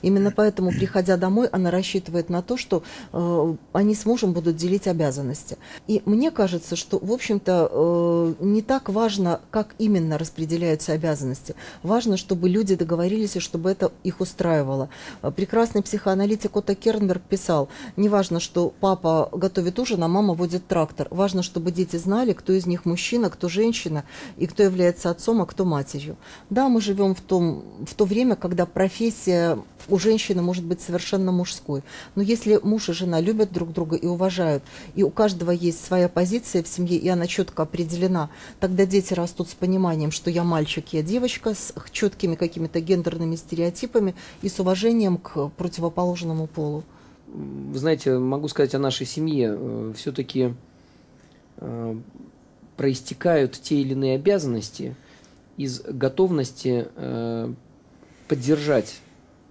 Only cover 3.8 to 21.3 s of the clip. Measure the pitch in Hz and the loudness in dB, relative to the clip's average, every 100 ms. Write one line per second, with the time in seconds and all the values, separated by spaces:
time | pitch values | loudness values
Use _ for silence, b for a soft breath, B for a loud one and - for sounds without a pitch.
3.8 | 208 208 214 240 190 170 165 160 175 196 | 2 2 0 2 2 2 0 0 0 0
4.8 | 196 170 151 131 135 - - - B B | 0 2 0 0 -4 -4 -8 -12 B B
5.8 | - 208 - 214 311 320 190 175 - 170 | -2 0 2 2 2 2 0 0 -4 -6
6.8 | - 190 190 247 - 202 196 180 160 127 | -2 -4 -2 -4 0 -2 2 2 2 2
7.8 | 165 170 170 170 170 165 190 208 214 262 | 2 4 2 2 2 0 2 2 2 -2
8.8 | 262 202 226 202 180 165 - 220 208 - | 0 0 0 2 0 0 -2 -4 -4 -2
9.8 | 220 196 160 156 160 - 160 170 170 156 | 2 2 2 0 -4 -6 -4 0 0 0
10.8 | - 156 160 147 135 - - - B B | 0 0 0 0 -2 -4 -8 -12 B B
11.8 | 165 220 240 190 - 180 180 190 208 185 | 0 2 2 -2 0 0 2 2 2 0
12.8 | 165 170 175 220 208 180 - 165 180 196 | 2 0 0 0 -2 -4 -6 -2 -2 0
13.8 | - - - - 185 - 175 160 135 135 | -2 -2 -8 -4 -6 -2 2 2 2 -2
14.8 | 135 B B B - - 196 226 233 208 | -4 B B B -6 -4 0 2 2 0
15.8 | 196 208 202 190 202 220 202 208 202 196 | -2 -2 0 2 2 0 0 -2 -2 0
16.8 | 226 220 202 180 - 185 - 160 135 B | 0 2 2 0 -2 -2 2 0 0 B
17.8 | 247 185 208 202 185 170 - 175 175 - | -10 0 4 4 2 -2 -2 0 0 2
18.8 | 196 185 165 160 135 175 185 185 175 185 | 0 2 2 2 2 0 0 0 -2 -2
19.8 | 254 202 165 185 208 165 175 180 - 170 | -2 0 2 4 2 2 -2 -2 -2 0
20.8 | 156 - 147 175 196 | 0 -2 -6 0 0